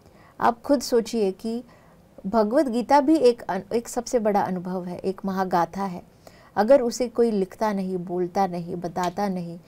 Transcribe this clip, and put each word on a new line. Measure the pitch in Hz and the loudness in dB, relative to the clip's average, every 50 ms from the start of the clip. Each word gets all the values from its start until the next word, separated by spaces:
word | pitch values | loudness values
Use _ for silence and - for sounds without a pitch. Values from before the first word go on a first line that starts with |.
| _ - _ - - - _ - | _ -20 _ -20 -20 -20 _ 0
आप | - 233 233 - | 0 0 0 0
खुद | - - 285 254 | 0 0 0 0
सोचिए | - - 254 233 220 233 - 226 202 190 | 2 0 0 0 0 0 -2 0 0 0
कि | 190 - - 226 226 240 240 - - - _ - - _ _ _ _ - - | -2 -4 -6 -6 -6 -6 -10 -14 -20 -20 _ -20 -20 _ _ _ _ -12 -8
भगवत | 190 233 226 208 208 233 302 311 | 0 2 2 2 4 4 2 2
गीता | 262 214 240 208 - 269 294 | 2 0 -2 2 4 4 4
भी | 277 285 320 | 6 4 4
एक | 311 254 247 233 247 | 6 6 4 4 2
अन-, | - - 180 190 185 - - | -4 -6 -6 -6 -4 -4 -4
एक | 240 233 | -4 -4
सबसे | - - 254 240 - - 240 | -4 -8 -8 -6 -2 -2 0
बड़ा | 208 214 202 202 | 0 2 2 2
अनुभव | 135 - 185 180 175 185 185 190 175 | 0 0 -4 -6 -6 -6 -6 -6 -6
है, | 180 180 | -8 -10
एक | - - 190 185 - - | -6 -6 -6 -6 -4 -6
महागाथा | 196 185 190 190 185 180 175 165 165 - 190 196 | -6 -2 -2 -2 0 2 2 2 0 -2 -6 -6
है। | 190 175 - - _ _ _ _ - - - - - _ | -6 -8 -10 -14 _ _ _ _ -20 -20 -20 -20 -4 _
अगर | 190 214 220 277 285 | 0 6 6 6 6
उसे | 233 240 233 - 254 | 6 0 -2 -2 -4
कोई | 233 - - 240 233 | -2 2 2 2 2
लिखता | 220 196 190 185 - - 220 214 202 | 2 0 -2 -2 -2 -4 -2 -2 -2
नहीं, | 196 190 185 185 | -2 -4 -4 -4
बोलता | 180 175 185 175 180 180 175 175 202 196 | -6 -6 -6 -4 -4 -4 -2 0 0 0
नहीं, | 180 175 175 170 170 170 | 0 -2 -6 -8 -8 -8
बताता | 175 175 170 160 185 180 175 175 202 208 | -8 -8 -6 -4 -2 -4 -2 -2 -2 -4
नहीं, | 202 185 180 170 170 170 175 - | -2 -4 -4 -6 -8 -12 -14 -18